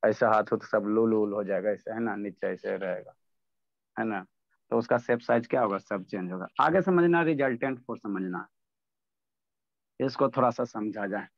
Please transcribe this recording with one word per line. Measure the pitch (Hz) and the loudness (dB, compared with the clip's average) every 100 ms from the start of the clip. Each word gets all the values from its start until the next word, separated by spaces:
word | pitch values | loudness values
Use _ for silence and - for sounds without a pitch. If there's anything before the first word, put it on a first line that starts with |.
ऐसे | 110 107 117 | 2 2 4
हाथ | 107 104 | 4 2
उथ | 110 | -2
सब | - 110 101 | 0 -2 0
लूल | 110 113 | 2 2
उल | 110 104 | 2 0
हो | 101 | -2
जाएगा, | 98 95 101 | -2 -2 -2
ऐसे | 101 - | -4 -6
है | 113 | -6
ना, | 113 98 | -4 -4
नीचे | 101 92 98 | -8 -6 -6
ऐसे | 92 101 98 | -6 -6 -4
रहेगा, | 95 92 101 - _ _ _ _ _ _ _ - | -4 -6 -10 -20 _ _ _ _ _ _ _ -6
है | 113 | -4
ना। | 101 95 _ _ _ _ | -4 -10 _ _ _ _
तो | 117 | 0
उसका | 113 120 | 2 0
shape | 120 120 | 2 -2
size | - 120 120 | 2 0 2
क्या | 135 | 0
होगा, | 113 98 | 0 -2
सब | - 101 92 | -4 -8 -6
change | 104 92 | -8 -6
होगा। | 92 92 - | -8 -10 0
आगे | 143 180 | 2 4
समझना, | 185 180 170 170 | 4 4 6 4
resultant | 160 151 135 120 139 127 - | 4 2 0 0 -4 -6 -8
force | 117 | -10
समझना, | - 95 92 90 95 _ _ _ _ _ _ _ _ _ _ _ _ _ _ _ | -6 -4 -4 -6 -10 _ _ _ _ _ _ _ _ _ _ _ _ _ _ _
इसको | 131 - 139 | -4 0 0
थोड़ा | 127 123 | 2 2
सा | 117 123 | 2 -6
समझा | 110 107 104 101 | -6 -8 -6 -6
जाए। | 101 92 | -6 -8